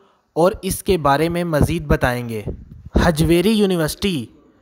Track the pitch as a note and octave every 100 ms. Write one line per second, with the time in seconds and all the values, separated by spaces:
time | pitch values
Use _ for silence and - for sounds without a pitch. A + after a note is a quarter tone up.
0 | _ _ _ - F3 A3 F#3+ - - F#3
1 | C#3+ C#3 E3 F3 F3 D3+ C3 E3+ D3+ D#3+
2 | C3 B2 A#2+ A2 G2+ - - - - -
3 | E3+ D3+ D#3+ E3+ F#3 A3 G3+ F3+ D3+ -
4 | G3+ E3 G#2+ - _ _